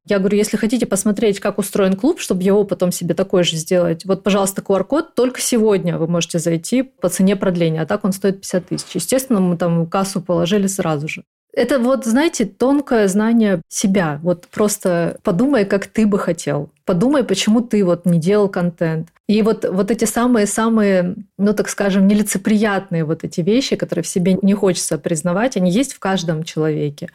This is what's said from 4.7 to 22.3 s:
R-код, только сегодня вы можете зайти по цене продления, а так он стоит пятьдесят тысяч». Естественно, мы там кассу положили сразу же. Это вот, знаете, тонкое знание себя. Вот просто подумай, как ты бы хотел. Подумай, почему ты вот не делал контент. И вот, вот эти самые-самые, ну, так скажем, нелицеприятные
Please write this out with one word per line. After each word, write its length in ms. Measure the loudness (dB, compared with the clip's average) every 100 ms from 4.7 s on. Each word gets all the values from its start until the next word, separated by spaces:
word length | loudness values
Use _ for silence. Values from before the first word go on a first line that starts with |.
R-код, 400 | -2 0 -2 -2
только 260 | 0 -2 -2
сегодня 560 | -2 2 4 2 0 -2
вы 100 | 0
можете 320 | 0 -2 -2
зайти 440 | -2 -2 0 -2
по 260 | -2 _ -4
цене 260 | 2 2
продления, 460 | 2 0 0 0 0
а 60 | -2
так 180 | -2
он 80 | -2
стоит 300 | 0 -2 -2
пятьдесят 240 | -4 -6 -4
тысяч». 220 | -8 -6
Естественно, 480 | -8 -2 -2 0 0
мы 160 | 0 0
там 300 | 0 0 0
кассу 340 | -2 -2 -4
положили 460 | -2 0 0 0 0
сразу 420 | -2 -2 -4 -6
же. 140 | -10 -16 _ _
Это 240 | -2 0 2
вот, 260 | 2 0
знаете, 400 | 0 2 2 0
тонкое 640 | -4 0 0 2 2 2 2
знание 540 | 2 2 4 2 0 -4
себя. 520 | -2 0 2 0 -2
Вот 260 | -2 -4 -4
просто 680 | -2 -2 -2 -2 0 -2 -4
подумай, 420 | -2 0 2 2
как 220 | 2 -2 -2
ты 200 | 0 2
бы 120 | 2
хотел. 520 | -2 -4 -4 -4 -6 _
Подумай, 400 | -4 0 2 2
почему 360 | 0 0 2 0
ты 240 | 2 2
вот 220 | 2 2 2
не 120 | 2
делал 300 | 2 2 2
контент. 600 | 0 -4 -2 -4 -4 -8 _ -2
И 120 | 2
вот, 220 | 2 0 -2
вот 200 | -2 -2
эти 140 | -2
самые-самые, 1120 | -2 0 2 2 0 0 0 2 2 2 0 -6 -12 -2
ну, 160 | 0
так 140 | 0 -2
скажем, 400 | -2 0 4 4
нелицеприятные 960 | 4 2